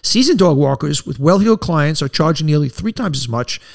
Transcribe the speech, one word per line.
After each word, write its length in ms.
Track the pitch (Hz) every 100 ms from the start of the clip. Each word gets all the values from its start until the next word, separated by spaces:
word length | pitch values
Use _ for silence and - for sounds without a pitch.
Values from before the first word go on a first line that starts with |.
Seasoned 380 | - 220 262 277
dog 180 | 185 143
walkers 480 | 139 139 147 147 -
with 140 | 131
well-heeled 420 | 147 190 214 220
clients 400 | - 165 147 156
are 80 | 139
charging 380 | - 160 151 156
nearly 200 | 151 143
three 240 | - 208
times 260 | - 208 139
as 120 | 123
much 320 | 113 123 - -